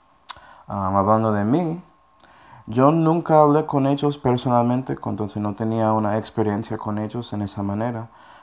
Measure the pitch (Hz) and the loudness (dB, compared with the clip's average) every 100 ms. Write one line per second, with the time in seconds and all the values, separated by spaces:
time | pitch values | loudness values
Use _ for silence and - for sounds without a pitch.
0 | _ _ - - - - - 101 95 98 | _ _ -20 -18 -20 -20 -10 -6 0 2
1 | 98 113 113 104 104 151 170 170 - _ | 4 4 2 0 0 0 -2 -6 -12 _
2 | _ _ - - - - - 113 139 165 | _ _ -20 -20 -20 -20 -6 2 4 4
3 | 160 165 160 156 147 147 156 143 139 143 | 2 0 4 6 6 4 2 0 0 0
4 | 147 143 135 123 131 120 120 127 131 - | -2 -2 0 0 2 2 2 0 -4 -6
5 | 117 104 104 104 104 101 110 113 110 110 | -6 -6 -6 -4 -4 -4 -2 0 2 2
6 | 107 107 107 - 107 104 117 110 110 104 | 0 -2 -4 -2 -2 -2 -4 -8 -6 -6
7 | 107 123 113 104 101 - 101 104 117 113 | -6 -8 -8 -6 -6 -4 -4 -2 -4 -6
8 | 113 - - - | -10 -18 -20 -20